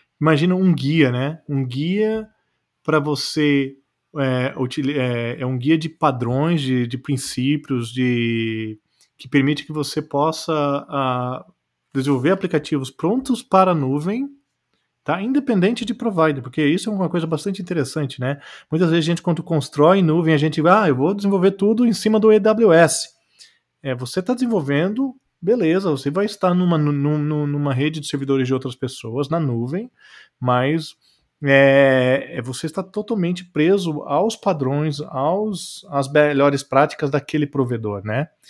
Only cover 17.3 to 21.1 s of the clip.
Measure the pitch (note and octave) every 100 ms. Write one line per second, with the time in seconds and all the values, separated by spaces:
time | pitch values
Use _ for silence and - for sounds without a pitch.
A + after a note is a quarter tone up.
17.3 | D#3 G3+ G3 F3+ E3+ B2 E3 C#3 - B2
18.3 | C#3+ - - - D#3+ F3 E3 D#3 E3+ -
19.3 | D#3+ F3 D#3+ - - D3+ G3 E3+ D#3+ D#3+
20.3 | D#3 D#3 D3+ D#3 G3+ G3 B2+ D3+